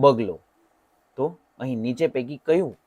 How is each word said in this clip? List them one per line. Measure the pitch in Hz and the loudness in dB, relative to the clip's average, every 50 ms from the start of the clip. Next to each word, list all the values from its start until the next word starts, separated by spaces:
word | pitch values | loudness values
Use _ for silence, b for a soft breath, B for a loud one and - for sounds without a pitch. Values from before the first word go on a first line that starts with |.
| 135 | 4
બગલો? | 139 135 113 113 95 82 80 _ _ _ _ _ _ _ _ _ _ _ _ _ _ _ | 4 4 4 0 -4 -6 -10 _ _ _ _ _ _ _ _ _ _ _ _ _ _ _
તો | - 131 160 175 - _ _ _ - | -4 -4 -4 -6 -8 _ _ _ -10
અહીં | 120 131 127 113 110 | -8 -6 -6 -4 -4
નીચે | 123 127 123 165 151 | -6 -4 -2 -2 -2
પૈકી | - 135 123 123 147 139 _ | -2 -2 -6 -6 -10 -6 _
કયું | - 160 180 190 143 - - _ | 2 2 2 2 -2 -6 -12 _